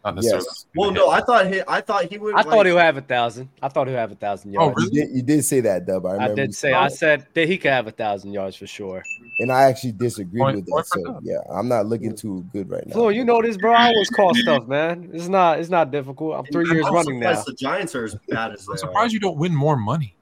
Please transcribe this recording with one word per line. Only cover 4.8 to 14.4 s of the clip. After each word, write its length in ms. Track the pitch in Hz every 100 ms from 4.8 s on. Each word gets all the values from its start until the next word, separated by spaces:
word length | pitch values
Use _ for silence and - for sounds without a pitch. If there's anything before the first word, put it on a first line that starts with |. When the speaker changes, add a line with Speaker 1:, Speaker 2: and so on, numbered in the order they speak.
| - 113
Speaker 2:
You 100 | 147
did, 100 | 131
you 60 |
did 220 | 123 151
say 160 | 131 135
that, 260 | 110 90 90
Dub. 180 | 95 90
I 40 |
Speaker 4:
I 20 |
Speaker 2:
remember 200 | 98 123 107
Speaker 4:
did 100 | 135
Speaker 2:
you 40 |
Speaker 4:
say, 160 | - 143
Speaker 2:
saying 20 |
Speaker 4:
I 140 | 127 139
Speaker 2:
that. 40 |
Speaker 4:
said 340 | 139 160 143 -
that 140 | 165 160
he 80 | 185
could 120 | 147
have 160 | 131 110
a 40 |
thousand 400 | - 107 101 98
yards 240 | 101 95 -
for 100 | 98
sure. 360 | - 98 92 - - - -
Speaker 2:
And 100 | 120
I 120 | 131
actually 280 | 135 123 127
disagreed 480 | 98 120 107 92 113
Speaker 1:
Point, 140 | 135 104
Speaker 2:
with 100 | 90
that. 60 |
Speaker 1:
point 140 | 147 -
for 120 | 202
Speaker 2:
So, 140 | 170
Speaker 1:
Dub. 80 | 226
Speaker 2:
yeah, 140 | - 76 -
I'm 180 | 92 120
not 180 | 120 104
looking 280 | 113 104 -
too 280 | 110 92 90
good 160 | 104 92
right 180 | 95 -
now. 80 |
Speaker 4:
Flo, 140 | 214 226
you 160 | 214
know 160 | 240 233
this, 140 | 233 202
bro. 160 | 220
I 140 | 233 240
always 240 | 226 190
call 240 | - 190
stuff, 320 | 233